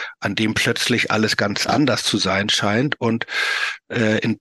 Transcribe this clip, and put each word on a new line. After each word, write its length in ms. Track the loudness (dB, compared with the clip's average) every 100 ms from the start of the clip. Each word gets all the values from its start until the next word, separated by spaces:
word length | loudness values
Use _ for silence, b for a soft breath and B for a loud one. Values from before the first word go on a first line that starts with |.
| B B
an 140 | -4
dem 220 | 0 0 0
plötzlich 560 | 0 0 0 0 0
alles 260 | 0 0 0
ganz 300 | 0 0 0
anders 360 | 2 2 2
zu 140 | 0 0
sein 320 | 2 0 0
scheint. 500 | 0 2 2 0 0
Und, 280 | 0 0 -2 B B B B B -6
äh, 280 | 0 2 2
in 200 | 0 -2